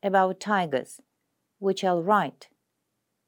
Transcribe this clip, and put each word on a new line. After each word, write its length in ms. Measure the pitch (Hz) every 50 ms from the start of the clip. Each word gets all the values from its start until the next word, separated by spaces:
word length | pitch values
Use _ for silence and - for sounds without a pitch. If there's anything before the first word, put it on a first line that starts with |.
| -
about 380 | 202 185 196 190 185 190 190
tigers, 600 | - 208 214 196 180 156 135 123 - - - - _ _ _ _ _ _ _ _ _ _ _ -
which 240 | 196 196 190 190 196
I'll 180 | 185 180 170 165
write. 460 | 190 214 202 165 135 - - - - _ _ _ _ _ _ _ _ _ _ _ _ _ _ _